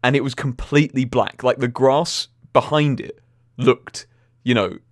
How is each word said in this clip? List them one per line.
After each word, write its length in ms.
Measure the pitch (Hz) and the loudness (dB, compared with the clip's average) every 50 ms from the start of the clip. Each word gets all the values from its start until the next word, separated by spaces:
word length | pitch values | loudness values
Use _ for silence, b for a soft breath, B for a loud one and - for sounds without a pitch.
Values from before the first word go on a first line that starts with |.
| - | 0
And 120 | 123 139 | 2 0
it 60 | 143 131 | 0 0
was 100 | 139 127 | -2 -6
completely 680 | - - 139 120 - - - - 147 151 151 - 131 127 | -6 -6 -8 -6 -8 -8 0 2 2 2 2 0 -2 -2
black. 380 | 123 - 127 101 - - - - | 0 0 0 0 -2 -4 -4 -2
Like, 160 | 127 120 - | -2 0 0
the 100 | 127 123 | -2 -4
grass 600 | 120 - 127 135 135 147 170 - - - - - _ _ _ - _ | -2 2 2 4 4 4 0 -2 -4 -8 -8 -10 _ _ _ 0 _
behind 460 | 127 - - 151 151 147 147 135 - | 0 0 2 0 0 2 0 0 -2
it 180 | 104 - - _ _ _ _ _ _ _ _ - | -6 -12 -16 _ _ _ _ _ _ _ _ 0
looked, 480 | 123 127 127 - _ - - - - _ _ _ _ _ _ _ _ | 2 2 2 2 _ -18 -18 -18 -18 _ _ _ _ _ _ _ _
you 100 | 123 123 | 0 0
know 240 | 113 98 90 - - _ _ | 2 0 -2 -4 -10 _ _